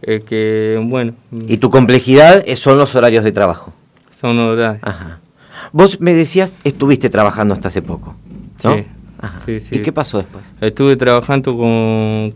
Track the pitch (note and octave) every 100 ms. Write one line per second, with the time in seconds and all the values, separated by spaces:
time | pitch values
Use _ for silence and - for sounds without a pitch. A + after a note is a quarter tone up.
0 | - F2+ A2 A2 A2 A2 A2 A2 A2+ B2+
1 | A#2 A#2 _ A#2 A2+ A2 B2+ C3 B2 B2+
2 | B2 C3+ D#3 F#3+ - B2+ C#3 C3+ C#3 B2+
3 | A#2+ A2+ G#2+ G2 G2 E2+ - - _ _
4 | _ _ B2 A#2 A#2 A2+ A2+ G#2+ A2 F2
5 | E2+ E2 _ _ _ - - D3+ G3 F#3+
6 | E3+ E3 D#3+ F#3+ F#3 - C#3+ C3+ C#3 A#2+
7 | A#2+ G2+ G#2 G2+ G#2 G2 G2 F#2+ E2+ E2+
8 | - - - - - - A2+ G#2+ G#2 -
9 | - - G#2+ - - A2 G#2+ - G#2 D#3
10 | C#3+ G#2 F#2 G2 - - A2 G#2+ C#3 C3
11 | B2 A#2+ A#2+ C#3 C3 A#2+ A#2 A2+ A2+ A2
12 | G#2+ A2 A2